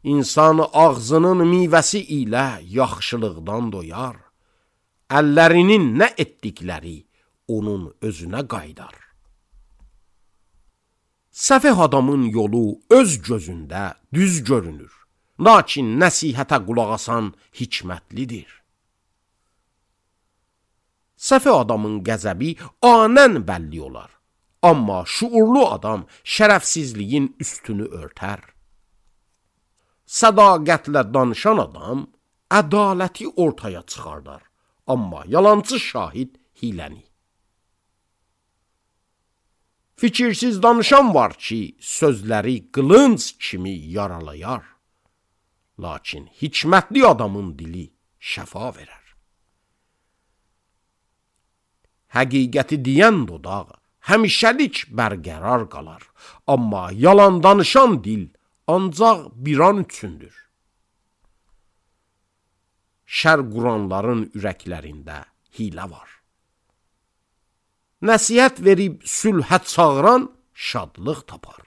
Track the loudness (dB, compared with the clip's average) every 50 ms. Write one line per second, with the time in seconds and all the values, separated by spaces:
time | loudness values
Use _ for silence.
0 | -2 0 0 0 0 0 2 4 4 4 4 4 0 0 4 4 4 4 4 0
1 | -4 0 2 2 4 4 2 2 2 2 4 2 2 4 2 2 2 2 -4 -4
2 | -6 -6 -6 -6 -4 -2 -2 -2 -2 -4 -6 -12 -16 -8 -2 -2 -2 -2 -4 -10
3 | -10 -8 -6 -6 -6 -8 -8 -10 -10 -8 -8 -6 -6 -8 -8 -12 -14 -14 -14 -12
4 | -14 -14 -16 -20 _ _ _ _ _ _ _ _ _ _ _ _ _ _ _ _
5 | _ _ 0 2 2 4 4 6 6 6 6 6 6 6 4 4 2 0 0 0
6 | 0 0 0 -6 -8 -8 _ _ -14 -14 -14 -12 -12 -12 -12 -12 -14 -16 -18 -18
7 | _ _ _ _ _ _ _ _ _ -8 -6 -6 -4 -4 -6 -6 -8 -12 -14 _
8 | -10 -10 -8 -10 -12 -10 -10 -10 -10 -10 -12 -14 -14 -16 -20 -20 -20 -20 -20 _
9 | _ _ _ _ _ _ _ _ _ _ _ -20 _ _ _ _ _ _ _ _
10 | _ _ _ _ _ _ _ _ _ _ _ _ _ _ _ _ _ _ _ _
11 | _ _ _ _ _ _ _ -8 0 2 2 4 4 4 4 4 2 2 2 0
12 | 0 0 0 0 -2 -2 -2 -2 -2 -2 -2 -2 -2 -2 -6 -10 _ _ 6 6
13 | 6 4 -2 -6 -6 -8 -8 -8 -8 -12 -16 -16 -16 -14 -12 -10 -10 -10 -12 _
14 | _ _ -2 0 0 0 -2 -4 -2 -2 -2 -2 -2 -6 -14 -16 -20 -20 _ _
15 | _ _ _ _ _ _ _ 2 6 6 6 6 4 0 -4 -4 -4 -2 0 2
16 | 2 2 0 -2 -4 -4 -4 -6 -4 -2 -2 -2 -2 -2 -2 -2 -2 -2 -4 -8
17 | -6 -6 -4 -4 -4 -6 -10 _ _ _ _ -14 -10 -10 -10 -12 -10 -12 -14 -14
18 | _ _ -12 -10 -10 -10 -12 -16 -16 _ -20 _ _ _ _ _ _ _ _ _
19 | _ _ _ _ _ _ _ _ _ _ _ _ _ _ _ _ _ _ _ _
20 | _ _ _ _ _ _ _ _ _ _ _ _ _ _ _ _ _ _ _ _
21 | _ _ _ _ 0 2 2 4 4 4 4 4 2 0 -2 -4 -4 -6 -6 -6
22 | -6 -6 -6 -6 -6 -8 -6 -6 -8 -8 -8 -12 -18 -20 _ _ 4 6 6 6
23 | 6 6 6 6 6 6 4 0 -4 -6 -8 -8 -8 -12 -12 -14 -14 -14 -16 -20
24 | -20 _ _ _ _ _ _ _ _ _ _ _ 4 4 4 4 0 -4 -4 -6
25 | -8 -8 -6 -6 -6 0 4 4 4 4 4 4 4 2 0 -4 -4 -6 -6 -6
26 | -8 _ _ _ _ -10 0 2 4 4 4 2 0 -4 -6 -6 -6 -8 -10 -10
27 | -6 -2 -2 -2 -2 -2 -6 _ -12 -12 -12 -14 -12 -10 -8 -8 -8 -10 -12 -16
28 | -16 -18 _ -14 -12 -12 -12 -12 -16 _ _ _ _ _ _ _ _ _ _ _
29 | _ _ _ _ _ _ _ _ _ _ _ _ _ _ _ _ _ _ _ _
30 | _ _ -4 2 2 4 6 8 8 8 6 4 2 0 0 0 -2 -2 0 0
31 | 0 0 0 0 0 0 -2 -2 0 0 0 0 -2 -4 -8 -16 -12 -10 -10 -10
32 | -10 _ _ _ _ _ _ _ _ _ 2 2 2 2 0 0 2 0 0 -2
33 | -4 -6 _ -12 -14 -8 -2 0 0 0 -2 -4 -12 -14 -14 -14 -16 -18 -18 -16
34 | -16 -16 -16 -18 -18 -20 -20 -20 _ _ _ _ _ _ _ _ _ -4 -4 -4
35 | -4 -8 -10 -14 -10 -2 0 4 6 6 4 4 0 -4 -6 -6 -6 -8 -8 -8
36 | -10 -8 -8 -10 -12 -12 _ _ _ _ _ _ -12 -10 -10 -12 -14 -16 -20 -20
37 | _ _ _ _ _ _ _ _ _ _ _ _ _ _ _ _ _ _ _ _
38 | _ _ _ _ _ _ _ _ _ _ _ _ _ _ _ _ _ _ _ _
39 | _ _ _ _ _ _ _ _ _ _ _ _ _ _ _ _ _ _ _ _
40 | -2 -2 0 0 -2 -2 -2 -2 -4 -4 -2 2 4 4 4 4 4 6 6 6
41 | 6 6 2 2 0 0 -4 _ -10 -8 -8 -8 -8 -10 _ _ -14 -12 -6 -2
42 | -2 -2 -2 -2 -6 -6 -4 -4 -4 -4 -6 -8 -10 _ -6 -4 2 6 6 6
43 | 6 6 2 -2 -4 -12 -12 _ -14 -12 -10 -10 -10 -10 -10 -12 -14 -10 -8 -8
44 | -8 -8 -10 -14 -16 -16 -16 -14 -12 -12 -12 -12 -14 _ _ _ _ _ _ _
45 | _ _ _ _ _ _ _ _ _ _ _ _ _ _ _ -18 -16 -14 -14 -14
46 | _ -16 -16 -16 -20 _ _ _ -10 -8 -6 -6 -2 2 2 2 0 _ 0 2
47 | 4 4 4 2 -2 -6 -6 -8 -10 -12 -14 -14 -16 -14 -14 -14 -16 -18 _ _
48 | _ _ _ _ -14 -14 -14 -14 -14 -16 -14 -12 -12 -12 -14 -16 -20 _ -20 _
49 | _ _ _ _ _ _ _ _ _ _ _ _ _ _ _ _ _ _ _ _
50 | _ _ _ _ _ _ _ _ _ _ _ _ _ _ _ _ _ _ _ _
51 | _ _ _ _ _ _ _ _ _ _ _ _ _ _ _ _ _ _ _ _
52 | _ _ -4 -2 -2 0 0 -2 -2 0 -2 -4 -4 -2 -4 -4 -4 0 2 4
53 | 4 4 4 2 -4 -6 -10 -16 -12 -10 -10 -10 -10 _ -20 _ _ _ _ _
54 | _ 0 2 2 2 0 0 0 0 0 2 0 -2 -4 -4 -10 -14 _ -6 -4
55 | -4 -4 -4 -8 -12 -14 -14 -8 -4 -2 -2 -2 -2 -6 -14 -18 -18 -20 -20 -20
56 | -20 _ _ _ -20 -20 -20 _ _ -2 0 0 0 -2 -4 -4 -6 -8 -4 2
57 | 4 6 8 8 8 6 4 4 4 6 6 6 2 2 4 6 6 6 4 -2
58 | -4 -8 -8 -8 -10 -12 _ _ _ _ _ _ _ -2 -2 -2 -2 -4 -2 2
59 | 2 2 2 2 -4 -18 _ -12 -6 -4 0 2 4 2 2 0 -4 -8 -12 -16
60 | -16 -16 -16 -16 -20 -20 _ -20 _ _ _ _ _ _ _ _ _ _ _ _
61 | _ _ _ _ _ _ _ _ _ _ _ _ _ _ _ _ _ _ _ _
62 | _ _ _ _ _ _ _ _ _ _ _ _ _ _ _ _ _ _ _ _
63 | _ _ -8 -2 2 2 2 2 0 -6 -6 -4 -2 -2 -2 -2 -4 -4 -4 -4
64 | -4 -4 -4 -4 -6 -8 _ -8 -8 -8 -8 _ -14 -14 -14 -14 -14 -18 -20 -20
65 | -20 -18 -18 -18 -20 _ _ _ _ _ _ -12 -12 -12 -10 -14 -16 -16 -18 -20
66 | -20 _ -20 _ _ _ _ _ _ _ _ _ _ _ _ _ _ _ _ _
67 | _ _ _ _ _ _ _ _ _ _ _ _ _ _ _ _ _ _ _ _
68 | 0 2 2 2 2 0 2 4 2 2 0 2 4 4 4 4 2 -4 -6 -10
69 | _ -10 -8 -2 -2 0 0 0 0 0 -2 -2 -2 -2 0 2 4 4 4 4
70 | 4 4 4 4 0 -4 _ _ _ _ _ -14 -12 -8 -8 -8 -10 -10 _ -12
71 | -10 -10 -10 -10 _ -20 -20 -20 -20 -20 -20 -20 _